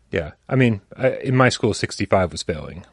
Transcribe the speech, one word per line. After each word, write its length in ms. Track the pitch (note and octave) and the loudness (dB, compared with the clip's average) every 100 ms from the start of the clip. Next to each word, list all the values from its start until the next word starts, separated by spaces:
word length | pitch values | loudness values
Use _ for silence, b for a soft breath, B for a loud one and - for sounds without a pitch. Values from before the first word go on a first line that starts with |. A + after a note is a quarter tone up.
| _ | _
Yeah. 220 | F#2+ D2+ - - | -6 -6 -10 -2
I 80 | B2+ | 2
mean, 240 | B2 G#2 - - | 4 2 -6 -2
I, 160 | C3 - | -2 0
in 200 | - C3 | 0 2
my 120 | B2+ | 4
school, 240 | - A#2 | 2 0
sixty-five 580 | G2 G#2 - G2+ G2 F2+ | 0 -4 -6 0 2 2
was 100 | - | -2
failing. 420 | - D#2+ - D2+ - | -6 -6 -8 -14 -18